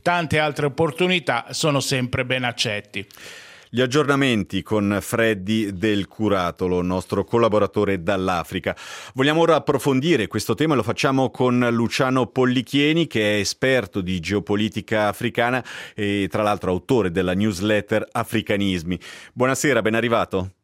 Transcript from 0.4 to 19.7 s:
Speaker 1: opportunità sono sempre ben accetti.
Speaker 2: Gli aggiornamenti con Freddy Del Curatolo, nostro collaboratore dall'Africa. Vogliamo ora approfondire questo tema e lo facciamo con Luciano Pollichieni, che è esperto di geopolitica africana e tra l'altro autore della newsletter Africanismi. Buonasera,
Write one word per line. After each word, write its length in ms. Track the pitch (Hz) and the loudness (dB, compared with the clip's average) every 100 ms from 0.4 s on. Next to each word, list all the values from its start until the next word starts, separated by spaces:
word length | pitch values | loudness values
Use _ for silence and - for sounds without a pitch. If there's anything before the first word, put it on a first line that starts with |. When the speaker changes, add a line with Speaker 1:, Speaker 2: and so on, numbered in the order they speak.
| 151 143 143 | 0 0 -2
Speaker 1:
opportunità 800 | 147 165 - 180 185 143 120 - | 0 -2 0 0 0 0 -4 -4
sono 280 | 127 160 139 | -2 0 0
sempre 460 | - 135 123 - | 0 -2 -2 -4
ben 180 | 123 127 | -2 -2
accetti. 600 | 123 117 120 104 - 101 95 - - - - - - | -2 -2 -4 -4 -8 -12 -12 -18 -20 -20 -20 -20 -6
Speaker 2:
Gli 80 | 113 | 0
aggiornamenti 800 | 127 143 139 139 139 113 90 95 | 2 2 2 2 2 2 0 -6
con 380 | - 107 101 101 | -2 0 2 0
Freddy 720 | - 117 113 104 92 110 101 | -2 2 2 2 0 0 0
Del 340 | 95 110 101 92 | -2 0 0 -2
Curatolo, 760 | - 107 98 87 80 92 90 | -2 0 2 0 -2 -2 0
nostro 400 | 87 92 - 101 | 0 -2 -2 -4
collaboratore 800 | 95 117 113 104 98 107 101 98 | 0 2 4 4 2 0 0 0
dall'Africa. 720 | 82 95 92 87 78 95 95 85 - - - | -2 -2 0 -2 -4 -6 -6 -8 -12 -16 -12
Vogliamo 260 | 127 139 156 | -2 2 4
ora 140 | 170 | 4
approfondire 720 | 151 - 139 143 131 156 143 95 | 4 2 0 2 2 2 0 0
questo 260 | 107 - | -4 -2
tema 200 | 107 160 | 0 2
e 20 | |
lo 80 | 139 | 2
facciamo 480 | 110 107 143 135 127 | 0 0 0 2 0
con 360 | - 127 123 123 | 0 2 2 2
Luciano 560 | 117 113 - 131 131 113 | 0 -2 0 0 2 0
Pollichieni, 800 | - 127 123 113 139 147 165 151 | 2 2 2 0 0 2 2 0
che 300 | 113 104 104 | 0 2 0
è 20 | |
esperto 600 | 98 - 131 127 104 104 | -2 -2 0 2 0 -6
di 180 | 90 92 | -4 -4
geopolitica 880 | 82 101 90 101 107 107 92 110 104 | -2 -2 0 0 0 -4 -2 0 0
africana 580 | 98 120 - 120 127 117 - - | 0 -4 -2 0 -2 -6 -16 -14
e 320 | - 101 101 95 | -6 -2 -2 -2
tra 140 | 104 | 0
l'altro 260 | 104 101 92 | 0 0 -2
autore 400 | 90 - 127 95 | -2 2 2 2
della 240 | 85 90 | 0 0
newsletter 760 | 92 107 87 104 104 101 107 - | 0 0 0 0 0 2 -2 -2
Africanismi. 880 | 120 113 113 104 104 98 90 80 87 - - - | -6 -2 -2 0 0 0 -2 -4 -6 -8 -20 -16
Buonasera, 480 | - 127 131 151 | -2 0 2 2